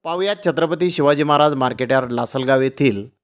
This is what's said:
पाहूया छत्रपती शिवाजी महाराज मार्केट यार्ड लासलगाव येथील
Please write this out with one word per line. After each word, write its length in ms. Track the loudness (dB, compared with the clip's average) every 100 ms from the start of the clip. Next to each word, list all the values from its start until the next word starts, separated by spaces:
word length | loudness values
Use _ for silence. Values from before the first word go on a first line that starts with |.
पाहूया 300 | -6 -4 -4 -2 -2
छत्रपती 440 | -2 -2 0 -2
शिवाजी 320 | 2 2 2
महाराज 300 | 2 4 4
मार्केट 380 | 2 -2 -2 0
यार्ड 200 | 0 0
लासलगाव 500 | -6 -4 -4 0 2
येथील 420 | 0 0 0 0 -10 _